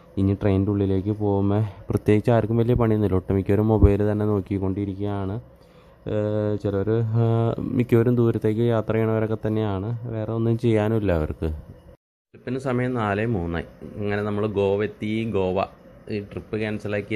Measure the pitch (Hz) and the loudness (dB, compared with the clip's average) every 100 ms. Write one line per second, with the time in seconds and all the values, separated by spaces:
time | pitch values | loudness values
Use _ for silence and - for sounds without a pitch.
0 | - - 98 98 104 95 98 101 98 95 | -10 0 0 2 2 2 2 2 2 0
1 | 98 107 104 98 98 104 107 - - 110 | 0 0 0 2 2 2 -2 -6 -4 0
2 | - 107 123 113 107 117 113 120 113 107 | 2 2 4 2 2 0 2 2 2 2
3 | 101 92 - 98 92 101 110 110 101 101 | 2 0 0 0 2 2 4 6 6 6
4 | 104 104 107 101 95 98 95 95 101 95 | 2 0 0 -2 -2 -2 -2 -2 -4 -6
5 | 101 101 95 113 - - - - - - | -6 -4 -6 -8 -10 -20 -20 -20 -20 -14
6 | - 107 104 107 104 104 104 98 101 113 | -6 -2 -2 -2 -2 -2 -2 -2 0 0
7 | 113 113 113 113 117 - - 123 120 117 | 0 2 2 2 0 -2 -2 0 4 4
8 | 117 120 117 110 110 107 117 110 107 107 | 4 4 2 2 0 0 2 0 0 0
9 | 110 110 110 110 110 110 107 95 104 113 | 0 0 -2 -2 -2 -2 -2 -2 -4 -6
10 | 117 110 107 113 113 113 120 110 107 113 | -6 -8 -4 -2 0 2 2 2 2 0
11 | 101 82 76 - 80 76 - - - - | 2 0 0 -2 -4 -4 -10 -20 -20 -20
12 | _ _ _ - - 131 131 123 127 123 | _ _ _ -14 -8 -6 -2 -2 -2 -2
13 | 104 101 117 104 85 85 - - - - | 0 0 0 -2 -2 -4 -6 -12 -14 -8
14 | 104 101 104 104 107 98 98 101 104 - | -4 -2 -2 -2 -2 0 2 2 -2 -4
15 | 107 110 113 98 92 95 - - - - | -4 -4 -2 -2 0 -2 -4 -8 -20 -20
16 | - 107 101 92 - 107 107 104 104 104 | -10 -8 -8 -12 -8 -6 -4 -6 -4 -6
17 | 98 | -4